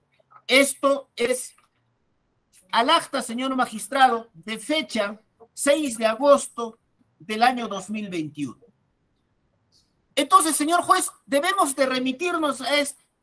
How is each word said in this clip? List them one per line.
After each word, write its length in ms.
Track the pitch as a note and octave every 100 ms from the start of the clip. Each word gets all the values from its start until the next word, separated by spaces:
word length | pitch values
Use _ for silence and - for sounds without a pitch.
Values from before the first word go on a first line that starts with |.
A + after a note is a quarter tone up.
| _ _ _ - -
Esto 640 | B3+ C4+ - C#4 C#4 -
es 400 | - A#3+ - - - _ _ _ _ _ _ _ _ _ _ _
al 180 | - B3
acta, 320 | E4 E4 C4
señor 320 | A3+ A#3 C4 C4
magistrado, 760 | A#3+ A3 - C4+ C4 A#3 A3+
de 240 | E3 G#3 A3
fecha 640 | - D#4 D#4 A3 G3+ G#3+ _ _ -
seis 420 | - C#4+ D4+ D4 A3+
de 100 | A3
agosto 720 | A3+ C#4+ C#4 - - A#3 - _ _ _ _
del 240 | E3 G#3+
año 260 | A#3+ B3 A3+
dos 200 | G3 F#3
mil 200 | G#3+ G#3
veintiuno. 520 | F3 D3+ D3 C#3 G2+ _ _ _ _ _ _ _ _ _ _ _ _ _ _ _
Entonces, 420 | - C#4+ F#4+ D#4+ C#4+
señor 260 | D4 F4
juez, 280 | F4 F4+ - -
debemos 520 | _ C#4 F4 G4 D#4+ C4+
de 100 | C4+
remitirnos 760 | B3+ C4 C4 F4+ E4+ D4+ -
a 180 | B3 C#4+
es-, 180 | C#4+ - _ _